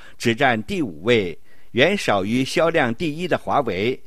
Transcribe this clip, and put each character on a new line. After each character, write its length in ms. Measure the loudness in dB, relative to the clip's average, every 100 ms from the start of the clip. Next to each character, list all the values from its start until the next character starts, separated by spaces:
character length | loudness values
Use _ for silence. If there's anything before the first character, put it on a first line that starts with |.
| -12 -4
只 160 | 0 2
占 260 | 2 2
第 200 | -2 -4
五 180 | -4 -2
位， 340 | 2 2 2 -4 -12 -12 -4
远 260 | 2 4 2
少 260 | 2 2
于 220 | 2 0 0
销 240 | 2 2
量 240 | 2 0
第 240 | 0 -4 -4
一 100 | -2
的 120 | -2
华 200 | 0 0
为。 380 | 0 0 0 -2